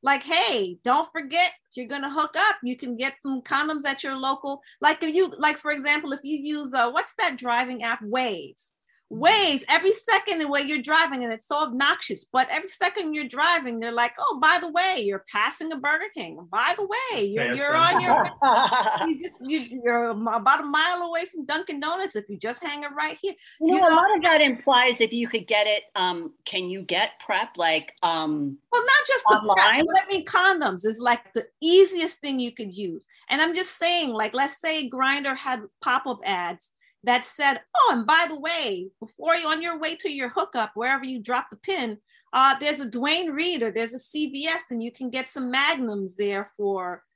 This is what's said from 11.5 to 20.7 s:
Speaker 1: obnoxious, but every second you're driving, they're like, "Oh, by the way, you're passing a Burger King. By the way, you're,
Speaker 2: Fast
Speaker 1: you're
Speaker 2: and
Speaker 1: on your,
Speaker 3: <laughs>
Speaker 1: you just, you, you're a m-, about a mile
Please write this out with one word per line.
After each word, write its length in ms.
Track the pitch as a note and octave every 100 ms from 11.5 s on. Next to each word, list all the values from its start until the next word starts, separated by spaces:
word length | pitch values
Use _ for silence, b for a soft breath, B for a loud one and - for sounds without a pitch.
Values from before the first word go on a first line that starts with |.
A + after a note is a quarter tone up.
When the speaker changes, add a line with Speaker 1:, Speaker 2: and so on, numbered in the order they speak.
| D4
Speaker 1:
obnoxious, 640 | D4+ A#3+ C#4 F4+ - F#3+ -
but 220 | B3+ B3
every 180 | D4+ F#4+
second 460 | - F4+ G#4 D#4+ D4+
you're 120 | C4+
driving, 520 | B3+ D#4+ E4+ C4 A#3
they're 120 | A#3
like, 220 | A#3 A#3+ -
"Oh, 180 | C#4+ C#4
by 200 | D#4 F4
the 80 | F4
way, 280 | D#4+ F#4+ F#4
you're 260 | G3+ G3 -
passing 400 | - A3+ D#4+ D#4+
a 40 | D#4
Burger 320 | C#4+ D#4 G4+
King. 340 | F4 E3+ D#3+ E3+
By 240 | G3 C4+ F4+
the 80 | G4
way, 380 | A4 C5 F4+ G#3
you're, 180 | G#3
Speaker 2:
Fast 140 | - B3
Speaker 1:
you're 160 | C#4+
Speaker 2:
and 220 | D#4 E4+ F4+
Speaker 1:
on 60 |
your, 300 | F4+ - G#3 -
Speaker 3:
<laughs> 640 | C#4 A3+ B3 B3+ A3 - D#4+
Speaker 1:
you 160 | C#4
just, 160 | F4+ -
you, 400 | B3+ D#4 A#3 B3
you're 260 | A#3+ A#3+ A#3
a 20 |
m-, 160 | G#3+ A3+
about 340 | A3+ G#3+ D4
a 60 |
mile 340 | D4